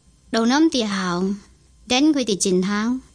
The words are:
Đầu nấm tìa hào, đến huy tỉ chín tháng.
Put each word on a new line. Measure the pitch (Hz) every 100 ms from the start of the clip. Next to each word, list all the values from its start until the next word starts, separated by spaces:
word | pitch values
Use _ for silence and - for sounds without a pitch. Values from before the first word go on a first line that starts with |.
| _ _ _
Đầu | 226 233
nấm | 277 320
tìa | 269
hào, | 214 196 180 175 190 202 - _ _ _ -
đến | 254 302
huy | 285
tỉ | 226 185
chín | 196 185
tháng. | 185 208 226 254 -